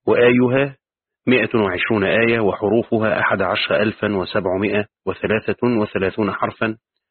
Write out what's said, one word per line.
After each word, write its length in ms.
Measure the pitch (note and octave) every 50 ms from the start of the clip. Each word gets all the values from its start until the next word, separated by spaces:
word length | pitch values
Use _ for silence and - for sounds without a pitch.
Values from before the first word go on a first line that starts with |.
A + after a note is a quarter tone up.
| _
وآيها 680 | G#2 A2 - A#2+ B2 B2 B2 B2 A#2+ B2+ C3+ C#3 C#3 C3+ _ _ _ _ _ _ _ _ _ -
مائة 240 | - B2+ A#2 A2 - -
وعشرون 500 | A#2 G#2 F#2+ F2+ F2+ - - A2+ G#2 F#2+
آية، 360 | F#2 - G#2+ A#2 A#2 A#2 A#2
وحروفها 800 | A2 F#2+ - - G#2+ G2+ G#2+ A#2+ A2 - A#2 G#2+ A2 G#2+ - -
أحد 220 | B2 - A2+ F#2+ F#2+
عشر 400 | F2+ G#2 G#2+ - - G2+ - G#2+
ألفا 340 | A2 G2+ - G#2+ G#2 G#2
وسبعمائة 680 | F#2+ F2+ - - G#2+ F2+ F#2 F2+ F#2+ G#2 G2+ G#2 G#2+ G2+ - _ _ -
وثلاثة 760 | F#2+ F#2 - - F#2 G#2+ A2+ - - G2 - A#2+ B2 A#2+ A2
وثلاثون 520 | G#2+ - - G2 F#2+ F#2 - - G#2+ F#2+ F2+
حرفا، 440 | - - A2 - - A2+ A2 A2 A2 _ _ _ _ _ _